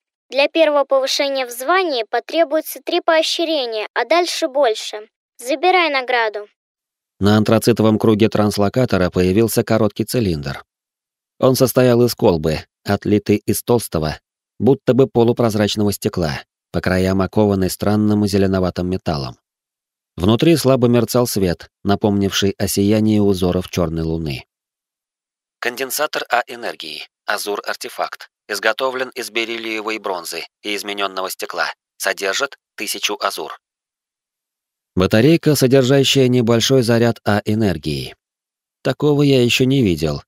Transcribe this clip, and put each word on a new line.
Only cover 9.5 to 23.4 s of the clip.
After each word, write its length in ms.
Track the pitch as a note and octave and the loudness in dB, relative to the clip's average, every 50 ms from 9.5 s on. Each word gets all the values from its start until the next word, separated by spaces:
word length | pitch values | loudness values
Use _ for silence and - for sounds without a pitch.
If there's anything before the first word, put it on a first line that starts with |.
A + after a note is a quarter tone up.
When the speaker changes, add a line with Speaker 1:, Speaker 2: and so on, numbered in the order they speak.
| - B2 A2+ | 0 -2 0
Speaker 2:
короткий 420 | - A2+ A2 A2+ G#2 - - A2+ | 0 0 0 0 0 -2 -4 -6
цилиндр. 580 | - - C3 A2+ F#2+ E2+ D2 C#2 C#2 C2+ - - _ _ _ _ _ _ _ _ _ _ _ _ _ _ - | -4 -2 -2 -2 -2 -2 -4 -6 -8 -12 -12 -14 _ _ _ _ _ _ _ _ _ _ _ _ _ _ 0
Он 160 | - C3 C3 | 2 2 4
состоял 480 | - C3+ A#2+ - C3+ B2+ B2+ A#2+ A#2 A#2+ | 4 2 2 4 4 4 4 4 4 4
из 120 | A#2+ - | 2 2
колбы, 500 | - - A2 F2+ D#2+ D2+ D#2+ D#2 D#2 - - _ _ - | 2 2 2 2 2 0 -2 -2 -4 -6 -12 _ _ -4
отлитой 540 | - G2+ - - G2 G2+ G#2 - - G#2 D3 | -2 -2 -2 0 0 0 2 2 2 0 0
из 240 | - - G#2 - | 0 -2 -4 -2
толстого, 580 | - - A#2+ A#2+ - - - E2 D#2 D#2 D2 - _ _ _ _ _ _ _ - | 0 0 0 0 0 -2 -4 -4 -4 -4 -6 -8 _ _ _ _ _ _ _ 0
будто 360 | G2+ A#2 C#3 - _ - A#2+ | 2 2 2 2 _ 2 2
бы 100 | A#2+ C3+ | 4 2
полупрозрачного 880 | B2+ - A#2+ A#2 A#2 A#2+ - A#2+ A2+ G2+ A2 G#2+ G2+ - A2 G#2 G2+ G2 | 2 2 2 2 2 2 2 0 0 2 0 0 0 0 0 -2 -2 -2
стекла, 480 | - - G#2+ - - F2 D2+ C2+ - - _ _ _ _ _ | -2 -4 -4 -2 -2 -2 -2 -4 -6 -10 _ _ _ _ _
по 100 | - F2 | -6 -4
краям 400 | - F#2+ F#2 F#2 F#2 F#2 F#2+ F#2+ | -2 0 0 0 2 0 0 0
окованной 480 | F#2+ F#2 - A2 G#2+ G#2 G2+ F#2+ F#2 F2+ | -2 0 0 2 2 2 2 2 0 -2
странным 560 | - - - G2 G#2 G#2+ G#2+ G#2 G#2 G#2 G#2 | -4 -2 -2 0 0 2 2 2 2 2 2
зеленоватым 640 | G2+ G2 G2+ G2 F#2+ F#2+ F#2+ F2+ F2+ - - F2+ F2+ | 2 2 2 2 2 0 0 0 -2 -2 -4 -4 -4
металлом. 480 | F#2 F#2+ - - E2+ D2 C2+ B1 A#1+ - _ _ _ _ _ _ _ _ _ _ _ _ _ _ _ | -4 -4 -4 -4 -4 -4 -6 -8 -12 -16 _ _ _ _ _ _ _ _ _ _ _ _ _ _ _
Внутри 400 | - E2+ G2 A2+ A#2 - E3 E3+ | -2 2 2 2 4 4 4 4
слабо 320 | C#3+ - B2+ C3+ B2+ A#2+ A#2+ | 4 4 2 2 4 4 2
мерцал 400 | A#2+ A#2+ A2+ - - B2 B2 A#2 | 2 2 2 0 0 0 0 0
свет, 420 | - G#2 F#2+ F2+ E2 - - - _ _ - | 0 0 0 0 -2 -4 -8 -16 _ _ -4
напомнивший 720 | G2 G2+ G2 - G#2+ G2+ G2+ G2+ G2 - - - G2 G2 - | -2 0 0 0 0 0 0 0 0 0 -2 -2 -2 -2 -2
о 100 | G#2+ F#2+ | -4 -4
сиянии 520 | - - G2+ G2+ G#2+ G#2+ A2 A2 G#2+ G#2+ | -2 0 0 2 2 2 2 2 2 2
узоров 500 | G#2 G2+ G2+ F2+ | 2 2 2 2